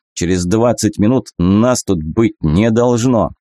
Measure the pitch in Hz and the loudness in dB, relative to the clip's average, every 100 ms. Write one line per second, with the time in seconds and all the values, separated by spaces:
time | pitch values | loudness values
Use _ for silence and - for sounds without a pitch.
0 | _ - 87 92 87 110 123 - 107 - | _ -8 -2 -2 0 0 0 0 -2 0
1 | 104 127 - - 87 101 123 123 - 92 | 0 0 -2 -2 0 2 2 0 -2 -4
2 | 78 113 113 - 78 80 113 113 123 120 | -4 -2 -2 -2 -2 0 2 2 2 0
3 | 123 117 76 - | 0 0 -2 -6